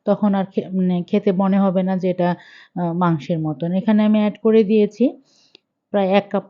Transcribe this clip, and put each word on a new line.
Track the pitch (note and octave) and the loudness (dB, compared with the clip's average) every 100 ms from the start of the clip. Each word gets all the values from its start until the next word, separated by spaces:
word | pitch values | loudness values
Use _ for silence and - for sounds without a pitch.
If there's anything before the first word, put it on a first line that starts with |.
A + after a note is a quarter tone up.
তখন | - G3+ G#3 | -4 0 0
আর | G3 | 0
খে-, | F#3+ - - | -2 -6 -6
মানে | F#3 F#3 F3+ | -2 0 -2
খেতে | F3 G#3 G#3 | -2 -2 0
মনে | F#3 G3 G3 | 0 0 2
হবে | G3 F3+ | 2 0
না | F#3 F#3 | -2 -2
যে | F#3 | -2
এটা, | F3+ F3 F3 - - - F3 | 0 -2 -2 -10 -20 -14 -6
আহ, | F3 | -4
মাংসের | E3+ F3 D#3+ - E3 | 0 0 0 -2 -4
মতন। | D#3 D3+ E3+ | -4 -4 -4
এখানে | F#3 F#3+ G#3+ | -2 0 2
আমি | G#3+ G#3+ | 2 2
অ্যাড | G#3 G3+ | 0 -2
করে | A3 A3 | 2 2
দিয়েছি | G3+ A3 G#3 - B3+ - _ _ _ _ _ _ _ | 4 2 2 0 -2 -2 _ _ _ _ _ _ _
প্রায় | G3+ F#3+ | -4 0
এক | G3+ G3 | 0 0
কাপ | G3+ | -6